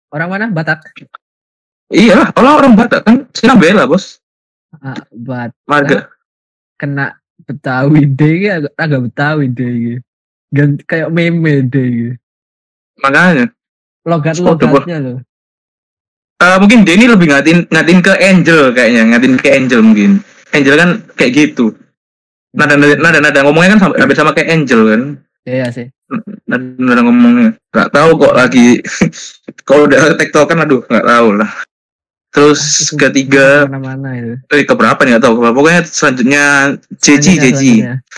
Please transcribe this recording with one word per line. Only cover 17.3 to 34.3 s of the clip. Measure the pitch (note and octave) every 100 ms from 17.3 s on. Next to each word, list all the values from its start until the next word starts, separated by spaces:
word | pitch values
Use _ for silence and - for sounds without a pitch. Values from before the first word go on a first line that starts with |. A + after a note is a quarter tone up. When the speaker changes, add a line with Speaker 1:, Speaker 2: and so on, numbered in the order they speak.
Speaker 2:
ngatin, | C#3+ C#3+ F3 E3
ngatin | D#3+ D#3 F#3
ke | F#3
Angel | F#3+ F#3+ F#3 D#3 D#3+ C3
kayaknya, | A#2+ A#2 A#2+ A2+
ngatin | A#2+ C3
ke | C3 C#3
Angel | C3+ B2+ A#2+
mungkin. | A2 G#2 G2+ G2+ - _ _
Angel | D3+ C#3 D3+
kan | F3 E3 - -
kayak | C3
gitu. | C3 D3 - A2 - _ _ _ _ _ _ _
Nada-nada, | - D3 C#3+ D3
Speaker 1:
Hmm. | C#3+
Speaker 2:
nada-nada | E3 D#3 D3 C#3
ngomongnya | C#3+ D3+ F#3
kan | G#3+
sama, | E3+ F3
hampir | C3+ C#3
sama | D3+
kayak | D#3 D#3
Angel | D#3+ C3+ A#2 A2
kan. | A2 C#3 C#3+ _ _
Speaker 1:
Iya | - B2+ B2
sih. | A#2+ B2 _ - C3 - - -
Speaker 2:
Nada-nada | B2+ B2+ B2+ B2+ B2
ngomongnya. | A#2+ A#2+ A#2+ A#2+ A2+ - _
Nggak | A2+ -
tahu | C#3+ D#3+ D#3+
kok | C#3
lagi. | B2 B2 B2+ A#2+ A#2+ - - D#3+ -
<laughs> | - - - - -
Kalau | C#3+
udah | D3 C#3+ D3+
tektokan, | D#3 D3+ D#3 C#3+ E3
aduh, | D3+ B2 -
nggak | A2+ G#2+
tahu | A#2+ A#2
lah. | G2+ G#2+ - - _ _ _ _ _ _
Terus | D3 D3 D3
Speaker 1:
Ah, | - -
itu | - D3
Speaker 2:
ketiga, | C3+ C3+ C3 C#3 C#3 C#3+ C#3
Speaker 1:
kemana-mana | C3+ C3 C3 C3+
itu. | B2 A#2